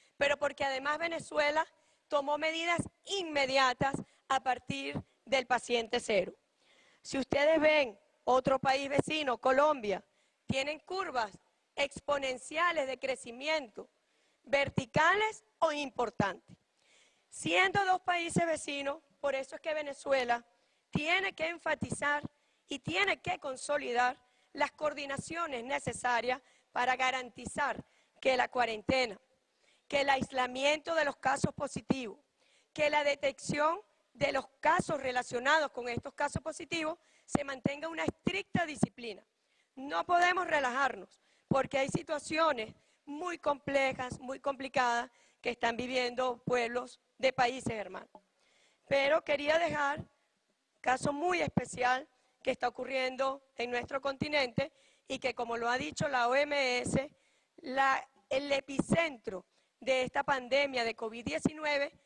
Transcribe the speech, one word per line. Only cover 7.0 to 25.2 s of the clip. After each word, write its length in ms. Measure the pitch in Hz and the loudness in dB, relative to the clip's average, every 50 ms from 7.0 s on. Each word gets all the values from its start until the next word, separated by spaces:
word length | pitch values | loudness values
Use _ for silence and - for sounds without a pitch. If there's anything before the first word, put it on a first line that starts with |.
Si 160 | - - - 269 | -12 -6 -4 -2
ustedes 420 | 254 - - 277 285 311 320 320 | -2 0 2 2 4 4 4 6
ven 380 | 294 302 302 302 277 233 196 - _ _ _ _ - | 6 6 4 4 2 0 -4 -12 _ _ _ _ 0
otro 360 | - 247 262 254 269 262 262 | 2 2 4 4 2 2 2
país 300 | - 269 262 277 277 277 | 2 2 2 2 0 0
vecino, 480 | 285 277 - - 302 311 302 269 233 - | 0 0 0 0 0 -2 0 0 -2 2
Colombia, 680 | - 262 269 262 294 311 302 269 214 208 185 - - _ _ _ _ _ _ _ _ | 2 4 6 6 6 6 4 2 0 -2 -2 -4 -6 _ _ _ _ _ _ _ _
tienen 340 | - - 269 269 294 311 302 | -4 -2 -2 -2 -2 -4 -8
curvas 520 | _ - 370 381 381 330 262 247 220 202 185 - _ _ _ _ _ _ - | _ -8 -6 -4 -4 -4 -2 -2 -4 -4 -6 -14 _ _ _ _ _ _ -2
exponenciales 1120 | - 285 277 - - - - 285 285 277 262 254 247 - - 302 311 339 349 339 311 269 262 | -2 -2 -2 -2 -4 -2 -2 -2 0 0 -2 -4 -6 -8 -6 -2 2 2 2 2 2 0 -2
de 120 | 262 254 | -4 -4
crecimiento, 880 | - 262 254 247 - 240 233 247 277 302 320 311 294 - - - - - _ _ _ _ _ _ _ _ _ _ - | -4 -4 -4 -4 -6 -12 -12 -6 -2 0 0 0 -2 -4 -10 -14 -16 -16 _ _ _ _ _ _ _ _ _ _ -6
verticales 1000 | 247 247 277 277 269 - - 269 - - 302 311 339 381 415 427 440 440 - - _ _ - | 0 2 2 2 2 0 -2 -2 2 4 6 6 6 6 6 4 0 -2 -6 -14 _ _ 0
o 120 | 320 320 | 2 2
importantes. 840 | 294 294 294 262 - - 247 214 - - 202 196 175 - _ - - - _ _ _ _ _ _ _ _ _ _ _ _ _ _ | 2 0 -4 -4 -2 -2 -2 -2 0 0 -2 -2 -2 -6 _ -20 -20 -20 _ _ _ _ _ _ _ _ _ _ _ _ _ _
Siendo 560 | - - - 311 330 359 370 392 370 403 392 | -12 -8 -2 0 2 4 4 4 4 2 2
dos 160 | 370 370 359 | 2 2 0
países 440 | - - 349 349 339 339 - 359 339 | 0 0 -2 0 0 0 0 0 2
vecinos, 560 | 330 311 294 - - 285 277 277 277 285 320 _ _ _ _ | 2 0 -2 -4 -6 -6 -6 -4 -6 -6 -8 _ _ _ _
por 160 | - 277 262 | -4 -2 -2
eso 200 | 269 269 - 320 | -2 -4 -6 -12
es 60 | - | -10
que 120 | - 330 302 | -6 -4 -4
Venezuela 720 | 311 302 285 277 - - 285 269 269 247 240 233 240 240 _ _ _ _ _ _ _ _ _ | -4 -4 -6 -8 -6 -2 0 2 2 2 2 0 -2 -2 _ _ _ _ _ _ _ _ _
tiene 440 | - 285 302 320 349 381 381 392 359 | -4 -2 0 2 0 0 0 -2 -4
que 140 | - 311 330 | -4 -4 -4
enfatizar 760 | 349 320 - 320 302 294 - 262 - - 285 285 294 294 294 - _ _ _ _ _ _ _ - | -4 -4 -2 -2 -2 -2 -4 -6 -6 -2 0 0 0 0 -2 -6 _ _ _ _ _ _ _ -10
y 120 | 285 - | -10 -8
tiene 420 | - - 320 370 403 392 330 - | -6 -2 0 0 2 2 0 -2
que 180 | - 349 359 - | -2 -6 -6 -6
consolidar 800 | - 285 262 247 - - 285 294 269 247 240 240 247 247 262 - _ _ _ _ _ _ - | -6 -8 -8 -6 -4 -2 -2 -2 -2 -2 0 2 2 2 0 -2 _ _ _ _ _ _ -4
las 180 | 285 294 277 | -2 -2 -2
coordinaciones 920 | - - 302 302 294 285 285 277 277 269 | -2 -2 -4 -4 -2 -4 -6 -6 -6 -8